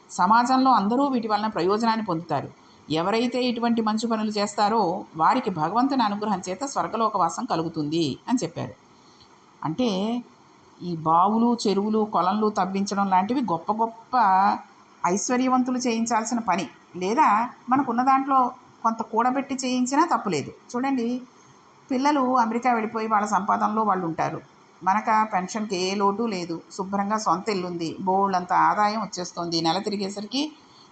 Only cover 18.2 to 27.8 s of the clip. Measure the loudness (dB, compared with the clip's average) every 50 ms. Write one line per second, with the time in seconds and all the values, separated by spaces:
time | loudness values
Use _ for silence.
18.2 | 4 2 2 2 2 2 0 -8 -20 -20 -10 -4 -2 -2 -2 -2 -6 -4 0 2
19.2 | 2 2 2 0 -4 -4 -4 -4 -2 -2 0 0 0 2 2 2 2 4 2 0
20.2 | 0 0 -2 -2 -4 -6 -10 -16 _ -10 -6 -4 -2 -2 -2 -2 -2 -2 -4 -6
21.2 | -8 -12 -20 -20 -20 -20 -20 -20 _ _ _ _ _ -4 -2 0 2 2 2 2
22.2 | 2 2 2 2 2 2 0 0 0 2 2 0 0 -2 -4 -4 -2 0 0 0
23.2 | 2 2 0 0 0 0 0 0 0 0 0 0 0 0 0 0 -2 -4 -2 -2
24.2 | -4 -4 -4 -8 -12 -16 _ _ -20 _ _ -6 0 0 0 0 2 0 2 2
25.2 | 2 0 0 -4 -4 -4 -4 -6 -6 -4 -4 -2 -2 -2 0 2 2 2 2 0
26.2 | -2 -2 -2 -4 -6 -6 -8 -8 -10 -12 -10 -8 -8 -4 -4 -2 -2 -2 -2 -2
27.2 | 0 0 0 0 0 -2 -2 -2 -2 -4 -6 -6